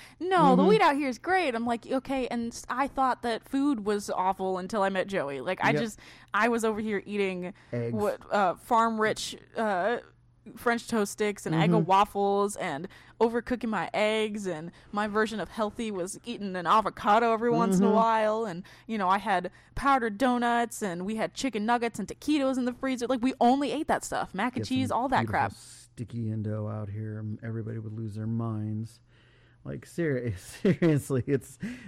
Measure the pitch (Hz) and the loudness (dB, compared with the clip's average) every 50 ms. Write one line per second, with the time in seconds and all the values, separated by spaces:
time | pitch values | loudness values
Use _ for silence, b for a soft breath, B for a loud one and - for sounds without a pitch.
0 | B B B B 320 370 381 349 - - - - - 381 427 427 381 320 285 277 | B B B B -2 2 4 6 6 8 8 8 8 6 6 6 6 4 4 2
1 | 302 262 233 - - 330 370 381 349 277 226 226 233 240 233 233 - 220 262 262 | -2 -4 -4 -6 -2 0 0 2 2 0 -2 -2 -2 -2 -2 -4 -4 -4 -4 -4
2 | - - 277 262 247 - - 233 233 233 240 - - - 247 247 285 277 - 277 | -2 -4 -4 -4 -4 -4 -4 -6 -6 -6 -8 -12 -10 -6 -4 -2 -2 -2 0 0
3 | 262 262 240 - - 240 220 - - - - 277 277 294 285 208 196 208 208 208 | 0 0 0 0 -2 -4 -4 -4 -6 -4 -2 0 2 2 0 0 0 -2 -2 -2
4 | 202 - - - 185 190 196 - 190 190 185 180 185 185 233 214 196 196 196 185 | -2 -4 -4 0 0 0 0 0 -2 -2 -2 -2 -4 -4 0 0 2 2 2 0
5 | - 196 196 180 139 139 139 135 120 180 185 - - 208 - - 233 220 - B | -2 -2 -2 -2 -2 -2 -4 -6 -4 -4 -2 0 2 2 2 2 0 -4 -6 B
6 | B B B B B B - 196 214 240 233 233 220 220 214 208 220 220 208 190 | B B B B B B -2 0 2 2 2 2 0 0 0 -2 -2 -4 -4 -4
7 | - - 202 202 196 190 185 180 175 180 b b b b - 120 117 120 117 - | -4 -4 -2 -2 -2 -2 -2 -4 -8 -10 b b b b -6 -6 -4 -4 -2 -2
8 | 208 202 131 - - - - 202 196 180 156 - - - 247 226 226 226 226 214 | 0 -2 -2 -4 -4 -2 0 2 2 2 0 -2 -2 0 2 4 4 2 2 2
9 | 214 214 - - - - - - - - - - 226 214 196 180 180 214 240 - | 0 0 0 -2 -4 -8 -10 -12 -16 -10 -6 -4 -2 0 0 0 0 0 0 -2
10 | - - - _ _ _ _ _ _ 214 - 214 - 240 233 233 - - 233 220 | -4 -10 -20 _ _ _ _ _ _ -20 -18 -4 0 0 0 0 -2 -2 0 0
11 | 202 202 - - 214 208 202 - - - 160 160 196 175 175 214 165 175 190 190 | 0 0 -2 -2 -2 -2 -2 -4 -4 0 2 4 4 4 4 4 4 6 6 6
12 | 208 - - 202 202 202 202 202 202 208 202 - 175 180 143 135 185 - B B | 6 4 2 0 0 2 2 2 0 0 -2 -4 -6 -6 -6 -6 -8 -10 B B
13 | B B B _ 226 233 226 240 220 - 247 226 - 220 220 185 160 - - 185 | B B B _ 0 2 2 0 -2 -2 -4 -4 -2 -4 -2 -2 -4 -2 0 0
14 | 214 214 220 220 220 220 208 220 202 185 170 156 165 170 B B B B - 208 | 2 2 2 0 0 -2 -4 -6 -6 -6 -6 -6 -8 -12 B B B B -4 -4
15 | 208 214 202 220 220 208 220 208 165 - - 233 214 208 - - 233 220 202 185 | -4 0 0 0 0 0 0 -4 -6 -6 -4 -4 -4 -4 -2 -4 -6 -4 -4 -4
16 | 170 190 - - - 233 240 190 202 196 185 185 175 160 196 220 214 175 - - | -4 -6 -6 -10 -10 -10 -8 -6 -6 -6 -6 -2 2 4 4 4 4 2 -4 -2
17 | - 240 208 226 233 233 226 220 233 240 233 - - 190 190 180 196 196 202 220 | 2 4 4 6 6 4 2 2 2 2 2 4 4 4 4 4 6 6 6 6
18 | 226 226 226 220 214 214 214 220 226 214 165 175 B B B B B B 226 214 | 6 4 4 2 2 2 0 0 -2 -4 -6 -8 B B B B B B -4 -2
19 | 190 180 190 202 190 220 196 180 175 185 b b b b b - 233 277 269 262 | 2 2 2 2 2 0 0 0 -2 -4 b b b b b -2 2 4 4 4
20 | 233 226 202 196 269 254 247 240 240 240 233 233 233 226 - - 220 196 170 175 | 2 0 -2 0 2 2 2 2 2 2 2 2 0 -2 -4 -6 -6 -4 -4 -4
21 | 180 202 220 220 220 214 - - - 269 220 214 208 226 240 247 233 233 - - | -4 -4 -2 -2 -4 -4 -4 -4 -4 -2 -2 -2 0 0 0 0 0 -2 -4 -4
22 | 196 - - - - 294 302 294 269 262 262 262 247 247 247 - - 269 262 247 | -8 -8 -10 -8 -2 0 2 2 2 2 0 0 -2 -2 -4 -4 -4 -2 -2 -2
23 | 240 226 262 233 226 254 - - 240 240 262 277 285 233 - 294 320 - 208 - | -2 -2 0 0 2 0 2 4 4 4 6 4 2 0 -2 -4 -2 0 -2 -2
24 | - - - 117 - - - 185 214 247 240 - 214 - 262 262 262 240 226 226 | -2 -4 -4 -6 -6 -4 -4 -4 -4 -4 -4 -4 -4 -2 -2 -2 0 0 -2 -2
25 | 247 277 262 185 120 107 113 139 120 98 - - - - - - - - _ - | 0 0 0 0 0 0 0 0 -2 -2 -4 -8 -16 -20 -20 -20 -20 -20 _ -12
26 | 117 - 117 120 113 107 110 110 104 107 107 107 107 107 107 107 107 104 101 107 | -12 -10 -8 -6 -4 -4 -4 -4 -4 -4 -4 -4 -4 -6 -6 -8 -8 -8 -8 -8
27 | 110 107 107 107 107 107 107 - - 117 113 113 107 110 113 113 110 110 107 113 | -8 -8 -8 -8 -8 -8 -8 -8 -8 -8 -8 -6 -6 -8 -8 -8 -10 -10 -8 -8
28 | 113 107 101 110 110 110 113 113 117 113 110 107 107 107 107 107 113 113 - - | -8 -8 -8 -6 -4 -2 -2 -2 -2 -2 -4 -4 -4 -4 -4 -4 -6 -8 -10 -18
29 | b b b b b b b b b b b b _ - 69 - - - - - | b b b b b b b b b b b b _ -12 -12 -12 -12 -12 -6 -4
30 | 170 151 135 123 120 120 95 90 - - - - - 196 165 - 175 165 156 135 | -2 0 0 -2 -2 -4 -6 -6 -10 -14 -16 -2 2 2 2 4 4 4 4 2
31 | - - 135 123 117 - 143 131 - - - - B 226 247 B B | 2 0 -2 -2 0 0 0 -2 -2 -6 -12 -12 B -12 -12 B B